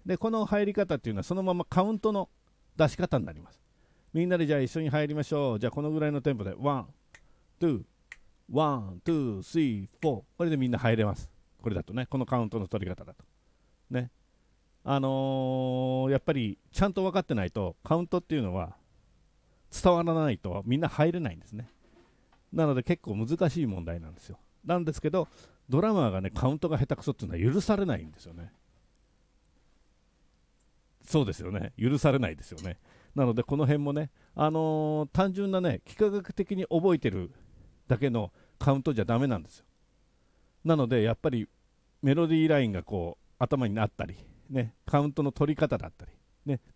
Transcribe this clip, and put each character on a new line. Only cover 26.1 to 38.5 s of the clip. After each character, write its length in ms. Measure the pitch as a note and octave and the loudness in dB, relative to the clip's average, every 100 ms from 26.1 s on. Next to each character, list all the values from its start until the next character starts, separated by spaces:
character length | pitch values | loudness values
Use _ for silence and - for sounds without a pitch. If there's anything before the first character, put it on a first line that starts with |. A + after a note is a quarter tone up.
が 120 | F#2 | 0
ね、 80 | F#2+ | -2
カ 180 | - C3 | 0 0
ウ 60 | D3+ | 0
ン 40 | |
ト 120 | E3+ | 0
が 80 | D3 | 0
下 80 | C3+ | 0
手 100 | - | -2
く 80 | - | -4
そ 80 | |
っ 20 | - | -6
て 100 | E2+ | -6
い 20 | |
う 40 | E2 | -2
の 80 | G#2 | 0
は 80 | E3+ | 2
許 60 | |
さ 160 | - G3+ | 2 2
れ 80 | F#3+ | 0
な 140 | G2 | -2
い 60 | D#2 | -6
ん 60 | |
で 60 | D#2+ | -16
す 60 | - | -20
よ 80 | |
ね。 180 | E2+ E2+ - _ _ _ _ _ _ _ _ _ _ _ _ _ _ _ _ _ _ _ _ _ _ _ _ | -16 -16 -18 _ _ _ _ _ _ _ _ _ _ _ _ _ _ _ _ _ _ _ _ _ _ _ _
そ 200 | - D#3+ | -2 0
う 40 | A2+ | 2
で 80 | - | -2
す 60 | |
よ 120 | F2 | -6
ね。 200 | G2 - - | -6 -6 -2
許 200 | B2+ C#3+ | 0 2
さ 140 | D3+ | 4
れ 60 | C3+ | 4
な 120 | G#2 | 2
い 60 | D2+ | -4
で 60 | |
す 100 | - | -12
よ 80 | E2 | -12
ね。 160 | F#2 E2+ _ - - - | -10 -10 _ -20 -8 0
な 100 | B2+ | 2
の 80 | |
で 100 | A2+ | 2
こ 140 | - C#3+ | 0 0
の 80 | C#3+ | 2
辺 180 | D3 | 2
も 120 | C#3+ D3 | 0 -4
ね、 160 | D3+ - _ - | -6 -10 _ -2
あ 160 | D3+ | 0
の 560 | D#3+ D#3+ D#3 D#3 D3+ D3+ | 2 0 0 0 -2 -2
ー、 0 | |
単 260 | - G3 | 0 0
純 180 | F#3 G3 | 0 -2
な 100 | F#3+ | 0
ね、 200 | F3+ A#2 - | 0 -2 -6
幾 180 | - G#3+ | 0 0
何 80 | |
学 200 | G3+ F#3+ | 0 -4
的 220 | - F#3+ F#3+ | -4 -2 -2
に 120 | F#3 | 0
覚 280 | E3 F#3 E3 | 2 4 4
え 40 | |
て 120 | A#2+ | 2
る 220 | F#2+ F2 - - - - - - | -2 -6 -12 -20 -20 -20 -12 -2
だ 80 | A#2 | 0
け 140 | C3+ | 2
の 200 | A#2 G#2 - _ | 0 -2 -8 _